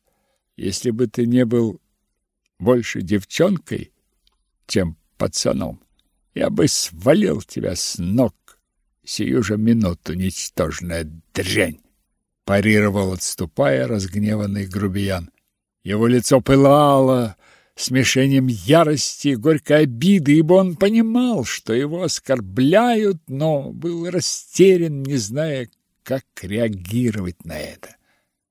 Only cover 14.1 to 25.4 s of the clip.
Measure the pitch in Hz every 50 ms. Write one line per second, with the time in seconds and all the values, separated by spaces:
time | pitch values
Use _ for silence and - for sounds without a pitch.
14.1 | 90 104 104 107 107 107 104 101 98 104 98 92 92 101 101 98 92 101 98 98
15.1 | 95 90 87 87 _ _ _ _ _ _ _ _ _ _ - 92 101 104 113 120
16.1 | 123 123 113 - 139 131 - - 135 139 139 139 143 147 147 143 139 135 131 131
17.1 | 131 127 120 107 92 - _ _ _ _ _ _ _ - - - 123 131 123 -
18.1 | - 131 131 139 139 135 131 127 120 101 85 104 151 165 165 147 151 131 - -
19.1 | - - - 143 135 110 104 156 160 143 - - 147 151 151 135 117 117 143 190
20.1 | 202 190 139 143 147 160 160 151 180 190 190 185 170 - 196 202 226 226 226 226
21.1 | 226 247 254 247 226 165 117 - - - - - 110 123 139 147 160 175 180 156
22.1 | - - - - 131 127 101 92 95 113 127 143 170 214 240 247 233 214 220 202
23.1 | 190 156 - - 131 139 156 160 156 139 135 123 110 120 143 170 170 170 170 180
24.1 | 180 180 - - - - - - - - 180 196 185 175 170 160 147 139 135 135
25.1 | 143 131 104 98 117 143